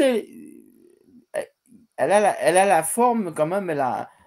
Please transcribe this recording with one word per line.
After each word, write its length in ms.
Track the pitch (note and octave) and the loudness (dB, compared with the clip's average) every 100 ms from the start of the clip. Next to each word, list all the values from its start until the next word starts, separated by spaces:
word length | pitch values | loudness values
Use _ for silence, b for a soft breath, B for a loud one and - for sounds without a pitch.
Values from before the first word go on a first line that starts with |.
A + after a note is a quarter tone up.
est, 260 | C4+ A3+ - - - - - _ _ _ _ - _ - - _ _ - _ - | 0 0 -6 -18 -20 -20 -20 _ _ _ _ -20 _ -10 -10 _ _ -20 _ -6
elle 140 | C3+ | 0
a 80 | G3+ | 2
la, 200 | G3+ - | 2 0
elle 160 | C3+ F3 | 2 4
a 80 | G3 | 4
la 160 | E3+ | 2
forme 500 | D#3+ - B3 A#3 F3+ | 0 0 0 0 -4
quand 120 | D#3 D3+ | -4 -2
même, 240 | F#3+ F#3 | -2 -4
elle 120 | D3 | -4
a, 280 | B2+ G#2 - _ | -2 -4 -8 _